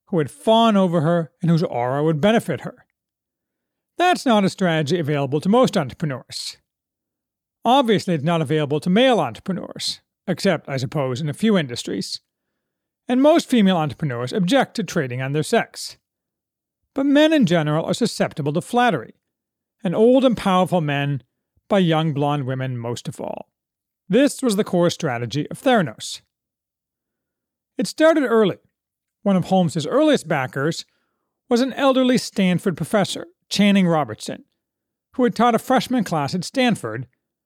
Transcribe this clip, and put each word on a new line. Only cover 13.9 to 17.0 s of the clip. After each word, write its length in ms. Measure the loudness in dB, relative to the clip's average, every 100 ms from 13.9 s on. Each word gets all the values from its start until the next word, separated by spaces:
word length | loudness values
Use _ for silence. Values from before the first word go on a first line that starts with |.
| -4 -6 -6 -4
object 440 | -2 0 2 0 -4
to 80 |
trading 360 | -6 -4 -4 -4
on 100 | -4
their 100 | -4
sex. 560 | 0 0 -2 -8 -16 -16 _ _ _ _ _ _ _ _ _
But 120 | -4